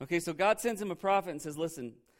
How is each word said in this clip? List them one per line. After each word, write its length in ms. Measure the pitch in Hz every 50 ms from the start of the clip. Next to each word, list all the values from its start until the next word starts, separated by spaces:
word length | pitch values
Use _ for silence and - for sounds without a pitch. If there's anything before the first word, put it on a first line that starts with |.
Okay, 200 | 139 139 175 170
so 120 | 170 175
God 280 | 156 147 185 208 220 226
sends 200 | - 240 226 185
him 120 | 208 196
a 40 | 175
prophet 340 | - - 196 196 196 190 185
and 120 | 151 147
says, 160 | 151 156 147 151
"Listen, 360 | 165 160 - 143 123 117 110 - _ _ _ _